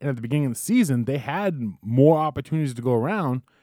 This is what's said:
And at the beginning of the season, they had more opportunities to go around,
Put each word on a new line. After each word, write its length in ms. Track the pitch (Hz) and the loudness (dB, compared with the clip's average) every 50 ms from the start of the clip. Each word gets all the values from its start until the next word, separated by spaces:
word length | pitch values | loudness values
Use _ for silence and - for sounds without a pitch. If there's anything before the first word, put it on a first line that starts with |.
And 80 | - 143 | -4 -4
at 60 | 135 | -4
the 60 | 120 | -2
beginning 260 | 113 117 143 147 147 | -2 0 2 2 2
of 60 | 131 117 | 2 -2
the 60 | - | -4
season, 460 | - - 226 254 233 147 135 120 117 | -2 2 4 4 4 4 4 2 2
they 120 | 107 135 | 0 -2
had 420 | 143 117 127 147 185 208 196 170 139 117 107 90 - - | -2 -2 -4 -4 -2 0 -2 -2 -2 -4 -6 -6 -6 -4
more 340 | 104 117 127 139 156 165 156 | 0 2 4 4 4 4 4
opportunities 540 | 156 156 135 - - - 156 160 151 139 123 | 2 -2 -4 -6 -8 -4 -4 -2 -2 -4 -4
to 60 | 117 | -4
go 120 | 120 127 123 | -2 0 0
around, 480 | 113 113 156 208 214 175 131 123 127 - _ _ _ | 0 0 -2 -2 -2 -2 -2 -4 -4 -6 _ _ _